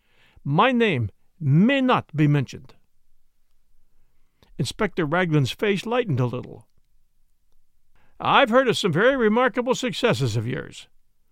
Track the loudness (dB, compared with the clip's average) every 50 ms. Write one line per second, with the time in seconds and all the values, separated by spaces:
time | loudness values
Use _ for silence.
0 | _ _ _ _ _ _ _ -12 -6 -2 0 2 2 2 2 2 0 0 0 -2
1 | -4 -6 -8 _ _ _ _ -4 0 2 4 4 6 4 4 2 2 2 2 0
2 | 0 _ -2 0 2 2 2 2 -2 -4 -10 -18 -20 -20 -20 _ _ _ _ _
3 | _ -20 -20 -20 -20 _ _ _ _ _ _ _ _ _ -20 -20 -20 _ _ -20
4 | -20 _ _ _ _ _ _ _ _ _ -8 -6 -6 -6 -4 -4 -4 -4 -2 -2
5 | -2 0 0 0 0 2 2 2 2 0 -2 -2 -2 -2 -2 -2 -4 -4 -2 -2
6 | -2 -2 -2 -2 -2 -4 -4 -8 -12 -14 -16 -20 -20 _ _ _ _ _ _ _
7 | _ _ _ _ _ _ _ _ _ _ -20 -20 -20 _ _ _ _ _ -20 _
8 | -20 -20 -12 -6 -2 2 2 2 2 4 2 2 2 2 0 0 0 -2 0 2
9 | 2 2 2 2 2 2 2 2 0 0 -2 -2 -2 -2 -4 -4 -4 -6 -4 -2
10 | 0 0 0 0 -2 -2 -2 -4 -4 -6 -6 -8 -10 -12 -16 -20 -20 _ _ -20
11 | _ _ _ _ _ _